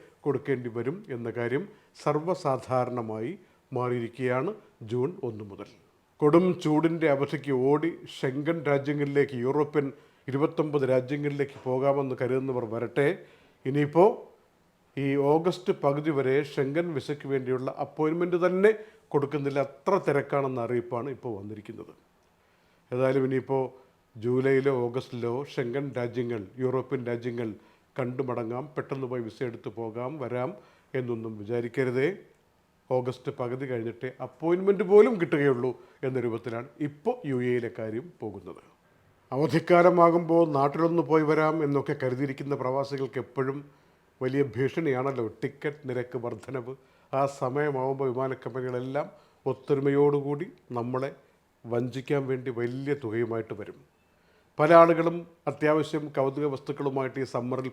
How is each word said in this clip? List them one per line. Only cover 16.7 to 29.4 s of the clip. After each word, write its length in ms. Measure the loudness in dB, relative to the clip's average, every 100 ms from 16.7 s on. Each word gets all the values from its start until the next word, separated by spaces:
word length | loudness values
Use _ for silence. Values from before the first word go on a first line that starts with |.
| -2 -2
വിസയ്ക്ക് 340 | -4 -6 -8 -4
വേണ്ടിയുള്ള 480 | -4 -2 -4 -4 -6 -6
അപ്പോയിൻമെന്റ് 600 | -2 0 0 0 2 2
തന്നെ 280 | 6 4 4 -2 -20 -2
കൊടുക്കുന്നില്ല, 520 | 0 0 -2 -2 -2
അത്ര 420 | -2 -4 0 0 2
തിരക്കാണെന്ന 540 | 0 2 -2 -2 -2
അറിയിപ്പാണ് 480 | -2 -2 -2 -6 -6
ഇപ്പോൾ 300 | -10 -10 -10
വന്നിരിക്കുന്നത്. 540 | -10 -12 -14 -14 -16 -20 _ _ _ _ _ _ _ _ -6 0
ഏതായാലും 300 | 2 2 2
ഇനിയിപ്പോൾ 600 | 0 0 0 -2 -6 _ _ _ -6
ജൂലൈയിലോ 560 | 0 2 4 4 4 0 0
ഓഗസ്റ്റിലോ 580 | -4 -6 -6 -4 -4
ഷെങ്കൻ 480 | -6 -6 -4 -4 -6 -4
രാജ്യങ്ങൾ, 500 | -4 -4 -4 -4 -8 -4
യൂറോപ്യൻ 460 | -2 -2 -2 -4 -4
രാജ്യങ്ങൾ 480 | -4 -4 -6 -6 -8 -16 _ _ -6
കണ്ടുമടങ്ങാം, 680 | -4 -4 -4 -4 -4 -6 -8 -8
പെട്ടെന്ന് 300 | -8 -6 -6
പോയി 140 | -6
വിസ 220 | -6 -6